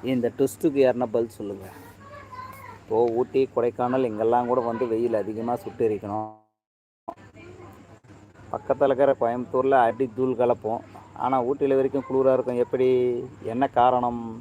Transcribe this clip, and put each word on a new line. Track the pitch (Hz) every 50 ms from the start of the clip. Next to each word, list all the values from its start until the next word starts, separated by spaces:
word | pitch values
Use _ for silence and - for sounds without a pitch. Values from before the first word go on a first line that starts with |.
| - 123
இந்த | 135 123 117 120 113
ட்விஸ்ட்டுக்கு | - 139 127 - - - 165 139 139 135
யாருன்னா | 127 120 120 123 117 107
பதில் | 120 117 113 -
சொல்லுங்க. | - 110 101 101 98 95 95 - - - - - - - 554 - - - - - - - - - - - - - -
இப்போ | - - 110 110 120 120 113 117
ஊட்டி, | 123 - - 135 135 131 -
கொடைக்கானல் | 123 117 120 113 - 123 123 127 131 131 120
இங்கெல்லாம் | 107 104 113 113 120 120 123
கூட | 117 123 131
வந்து | 117 117 117 117 131
வெயில் | 120 113 110 120 120 113 107
அதிகமா | 98 98 110 110 113 120 123
சுட்டெரிக்கணும். | 120 - 113 - - 117 110 107 98 101 101 104 107 107 107 110 110 110 _ _ _ _ _ _ _ _ _ _ _ _ - - - - - _ - 349 349 - - - - - - - - - - _ - - - - - - - - -
பக்கத்துல | - - - - 139 131 143 135
இருக்கிற | 135 123 139 135 131 -
கோயம்புத்தூர்ல | 123 117 117 127 123 - 104 127 127 135 139 131 120
அடி | 117 110 117 135 120 107
தூள் | 123 131 131 127 110
கலப்போம். | 123 120 120 - - 107 117 - - - - - - - - - -
ஆனா | 123 131 131
ஊட்டியில | 120 123 143 139 143 139 135
வரைக்கும் | 135 135 135 135 139 127 -
குளிரா | 131 131 131 131 131
இருக்கும். | 127 123 123 123 120 123
எப்படி? | - - 127 127 127 127 127 123 123 120 120 127 127 - - - 113 113
என்ன | 123 135
காரணம்? | 135 - 123 120 127 127 123 123 120 120 117 117 113 113 117